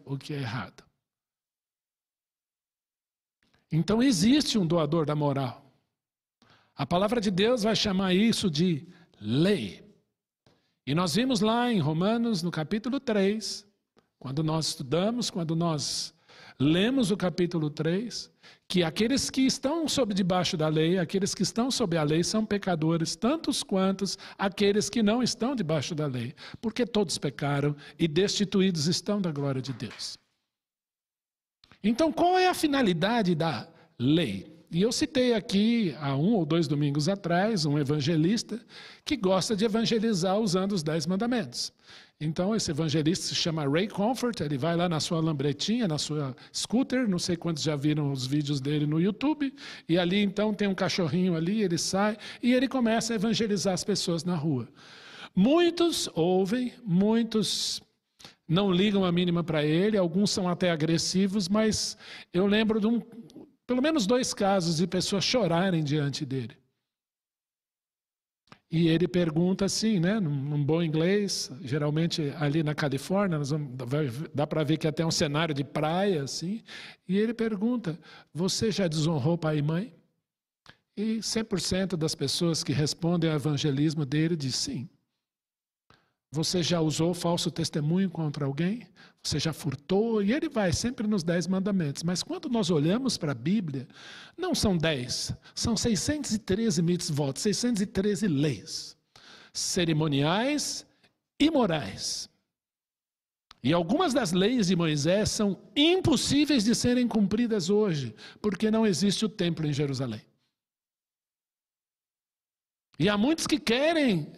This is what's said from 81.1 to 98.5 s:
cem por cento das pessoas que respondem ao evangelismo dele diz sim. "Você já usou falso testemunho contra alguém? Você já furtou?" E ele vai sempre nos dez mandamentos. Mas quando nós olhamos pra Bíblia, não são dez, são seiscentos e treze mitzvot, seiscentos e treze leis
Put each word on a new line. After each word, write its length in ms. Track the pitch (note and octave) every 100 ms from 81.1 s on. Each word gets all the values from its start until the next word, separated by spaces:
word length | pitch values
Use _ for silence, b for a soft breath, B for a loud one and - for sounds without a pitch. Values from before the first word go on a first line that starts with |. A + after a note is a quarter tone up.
| A3
cem 220 | - A3 A3
por 160 | F#3
cento 340 | - F#3 F#3+ F#3
das 180 | D#3
pessoas 480 | - C#3 - E3+ D#3+
que 120 | -
respondem 560 | C#3 D3 - E3 F3 D#3+
ao 80 | D#3
evangelismo 680 | D#3 C#3+ D#3 C3+ D#3 D3+ C#3
dele 300 | D3 D#3+ E3+
diz 200 | C3+ -
sim. 340 | - B2 A2+ _ _ _ _ _ _ _ _ _ _ b b b _
"Você 320 | C#3 D#3+ F#3
já 200 | D#3+ F3
usou 320 | D#3 C#3+ D#3+
falso 360 | E3+ E3+ F3 F3
testemunho 600 | - D#3+ E3 D3 F3 F#3+
contra 360 | E3 D#3 C#3+ C#3+
alguém? 400 | C#3+ F3 A#3 - B B _
Você 160 | - D3+
já 140 | D#3+
furtou?" 680 | - D#3+ C3 - F#3+ A3+ A3
E 120 | G3
ele 160 | C#4 E4
vai 240 | C4+ F#3+
sempre 340 | C#3+ A#3 B3+ G#3+
nos 160 | G#3
dez 240 | D#3+ E3+ E3+
mandamentos. 560 | F#3+ F#3+ G3 D3+ C#3
Mas 180 | E3 F3+
quando 280 | - F4+ D4+
nós 200 | A#3 E3
olhamos 480 | E3 D3+ G#3+ C4 -
pra 160 | D#3
Bíblia, 540 | B2+ B2+ G#3+ E3+ C3+ D3 B B B B -
não 180 | F#4
são 240 | C#4 A3+ F3+
dez, 560 | D#3+ C#3+ B2 - - - B -
são 220 | - A3
seiscentos 560 | A#3+ F#3+ - D4+ C4+
e 60 | G#3+
treze 420 | - F#3+ A3+ D#3+
mitzvot, 580 | E3 F3 - C#3+ C#3+ C3+
seiscentos 420 | G#3+ F#3+ A#3+ A3+
e 40 | G3+
treze 420 | - G#3 G3 G3+
leis 680 | C#3 D3+